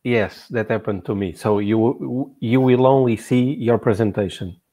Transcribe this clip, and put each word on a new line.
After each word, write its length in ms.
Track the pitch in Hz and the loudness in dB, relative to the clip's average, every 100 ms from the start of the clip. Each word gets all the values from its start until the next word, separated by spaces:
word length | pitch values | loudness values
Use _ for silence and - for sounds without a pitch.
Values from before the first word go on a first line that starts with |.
yes, 420 | 123 117 95 - - | -4 -2 -2 -8 -8
that 200 | 117 104 | -6 -4
happened 340 | 110 107 98 - | -4 -4 -6 -4
to 80 | |
me. 180 | 101 95 | -4 -4
So 260 | 78 110 101 | -4 -2 0
you, 720 | 104 110 117 139 - 123 143 - | 0 2 2 0 -6 -6 -8 -8
you 200 | 117 131 | -2 2
will 260 | 127 123 131 | 4 4 6
only 300 | 135 123 107 | 4 2 0
see 380 | - 123 127 | 0 0 0
your 240 | - 113 113 | 0 0 2
presentation, 760 | 123 101 107 107 98 - 92 - _ | 2 0 0 0 -4 -6 -12 -14 _